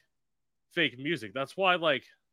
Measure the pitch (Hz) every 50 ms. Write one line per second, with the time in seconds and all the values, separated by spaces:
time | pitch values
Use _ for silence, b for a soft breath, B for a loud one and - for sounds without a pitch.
0 | _ _ _ _ _ _ _ _ _ _ _ _ _ _ - 175 160 135 110 123
1 | 135 147 170 - 110 101 95 131 135 - - 190 196 185 180 170 165 160 139 120
2 | - - - _ _ _